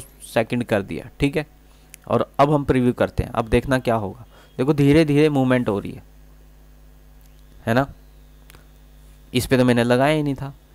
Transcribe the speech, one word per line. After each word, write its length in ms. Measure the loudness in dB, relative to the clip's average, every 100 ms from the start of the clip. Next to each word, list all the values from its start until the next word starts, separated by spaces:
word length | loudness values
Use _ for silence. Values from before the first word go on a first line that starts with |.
| -2 -16 -6
सेकंड 300 | -4 -2 -4
कर 180 | -2 -2
दिया, 280 | -2 -10 -12 -4
ठीक 180 | -4 -2
है, 100 | -8 _ _ _ -20 -16 -4
और 240 | -2 -2 0
अब 140 | 2
हम 100 | 2
प्रीव्यू 300 | 0 0 2
करते 300 | 2 -2 -2
हैं। 80 | -6
अब 160 | -6 -2
देखना 320 | 0 0 -2
क्या 160 | 0 -2
होगा, 300 | -4 -10 -20 -20 -12 -4
देखो 160 | -2
धीरे 320 | 2 4 4 4
धीरे 240 | 2 2
मूवमेंट 400 | 2 2 0 0
हो 100 | -4
रही 120 | -6
है, 120 | -12 -18 -20 -20 -20 -20 -20 -20 -20 -20 -20 -20 -20 -20 -20 -20 -12 -4
है 80 |
ना। 140 | -2 -2 -6 -20 -20 -20 -20 -20 -20 -20 -20 -20 -20 -20 -20 -6
इस 120 | -4 0
पे 120 | 2
तो 80 | 4
मैंने 180 | 2
लगाया 320 | 2 2 2 0
ही 80 |
नहीं 120 | -2 -6
था, 180 | -10 -16 _